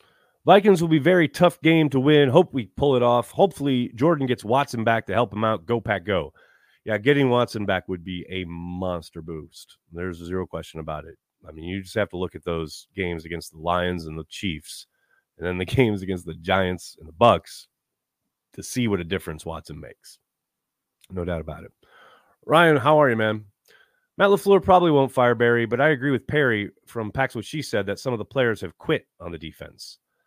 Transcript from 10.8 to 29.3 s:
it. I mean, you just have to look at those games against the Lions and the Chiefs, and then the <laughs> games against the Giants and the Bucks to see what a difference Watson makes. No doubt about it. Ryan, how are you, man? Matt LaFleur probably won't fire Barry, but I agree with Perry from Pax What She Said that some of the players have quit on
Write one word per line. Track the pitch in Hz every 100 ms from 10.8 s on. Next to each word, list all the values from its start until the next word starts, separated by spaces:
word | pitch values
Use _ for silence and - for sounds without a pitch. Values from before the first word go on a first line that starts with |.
| 78 76 78
it. | - _ _ -
I |
mean, | 78 85
you | 98
just | 92 110
have | 101
to | 87
look | 90 82
at |
those | 87 82 78 - _ 98
games | 90 82 82
against | 82 -
the | 80
Lions | 82 90 90 87 80
and | 80
the | 82
Chiefs, | - 101 76 - - - _ _ _ _ _
and | 85
then | 90
the | 92
<laughs> |
games | 131 120 101
against | 92 90 87
the | 82
Giants | 82 95 92 90 - -
and | 80
the |
Bucks | 80 120 87 - - - _ _ _ _ _ _ _ _
to | -
see | - 127 117
what | 98
a | 85
difference | 92 - 78 87
Watson | 80 - 76
makes. | 65 - - _ _ _ _ _ _ _ _ _ _
No | 92 87
doubt | 82
about | 78 78
it. | 87 _ _ _ - _ _ _ -
Ryan, | 202 165 147
how | 123 151
are | 143
you, | 113
man? | 110 107 104 _ _ _ _ _ _ -
Matt | 196
LaFleur | 202 202 196
probably | - 180 175
won't | 143 131
fire | - 123
Barry, | 113 117 120 113
but | 120
I | 151
agree | 135 139
with | 127 -
Perry | 151 135 107 101 - _
from | 117 107
Pax | 131 131
What | 117 101
She | 156
Said | 131 107 98
that | 98
some | 135
of | 117
the | 104
players | 135 120 104
have | 90 -
quit | - 151 - _
on | 87